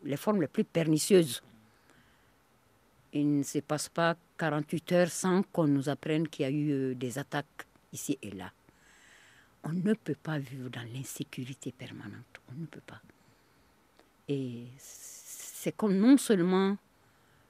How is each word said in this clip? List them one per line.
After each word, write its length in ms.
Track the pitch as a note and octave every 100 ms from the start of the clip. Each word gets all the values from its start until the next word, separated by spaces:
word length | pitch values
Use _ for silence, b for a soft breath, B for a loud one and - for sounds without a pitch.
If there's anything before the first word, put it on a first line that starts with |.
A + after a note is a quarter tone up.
les 140 | C#3+ C#3+
formes 240 | G#3+ G#3
les 60 | C#3
plus 160 | -
pernicieuses. 800 | - E3 D#3+ D#3 - F#3 D#3 A#2 - - - b b b b b b _ _ _ _ _ _ _ _
Il 240 | D3 D3 C#3+
ne 60 |
se 160 | C#3 D3
passe 300 | - D3+ -
pas 280 | - E3+ E3+ _ -
quarante-huit 540 | D#3+ D3+ D3 D#3+ -
heures 180 | F3 E3+
sans 320 | - F3+ F3+
qu'on 240 | F#3+ - D3+
nous 200 | C#3 C3+
apprenne 400 | C3 D#3+ D#3 D#3
qu'il 160 | -
y 40 | C3+
a 40 |
eu, 200 | D3 D3
euh, 240 | C#3 C3 B2+
des 240 | B2+ C3+
attaques 480 | C#3 D3 - - - _ _
ici 240 | - - -
et 100 | G#2
là. 200 | F#2+ F#2 - _ b b b b b b b b _
On 80 | D3+
ne 220 | F3 F#3
peut 220 | A3 - C#3+
pas 240 | D#3+ D3+
vivre 300 | A#2+ C3+ B2
dans 140 | B2 A#2
l'insécurité 760 | B2+ C3 - D3 - B2+ C3+ C3+
permanente. 720 | - A#2+ G#2+ G#2 G#2 - - -
On 100 | B2+
ne 60 | D#3+
peut 160 | - -
pas. 140 | - - _ b b b b b b _ _ _ _ -
Et 380 | C#3 B2+ A#2 B2 C3+
c'est 960 | - - - - - - - - F#3+ -
comme 160 | G#3+ F#3+
non 220 | A3+ C#4
seulement, 600 | - G3 F3+ F#3 F#3+ G3+ _ b b b b b